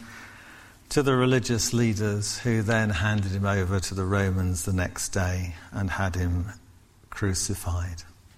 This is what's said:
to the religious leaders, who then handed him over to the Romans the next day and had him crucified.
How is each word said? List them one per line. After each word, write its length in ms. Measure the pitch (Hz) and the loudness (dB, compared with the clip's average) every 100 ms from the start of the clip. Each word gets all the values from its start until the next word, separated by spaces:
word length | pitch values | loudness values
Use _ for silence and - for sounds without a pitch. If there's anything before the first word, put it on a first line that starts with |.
| - - - - - - - - - | -12 -18 -18 -20 -20 -20 -20 -20 -2
to 120 | 151 | 2
the 140 | 135 127 | 4 4
religious 580 | 127 131 - 113 - | 6 4 2 0 0
leaders, 680 | 117 117 101 107 104 101 - | 2 2 2 0 0 -2 -2
who 220 | 123 113 | 0 2
then 280 | 104 113 107 | 2 2 2
handed 420 | 95 107 107 98 | 2 0 0 0
him 140 | 98 101 | 0 2
over 340 | 101 90 98 | 2 2 0
to 140 | - 98 | -2 -2
the 100 | 92 | 0
Romans 580 | 101 98 92 90 90 | 2 2 2 0 0
the 100 | - | 0
next 360 | 95 90 - - | 0 -2 -4 -4
day 460 | 98 90 92 90 82 - | -2 0 -2 -4 -8 -10
and 180 | 104 98 | -6 -4
had 260 | - 98 90 | -2 -2 0
him 300 | 87 87 98 - - - _ _ - | 0 0 -4 -8 -20 -20 _ _ -18
crucified. 960 | - 101 92 - 92 - 87 90 82 - - - | -4 -2 0 -2 -4 -4 -4 -4 -8 -16 -20 -20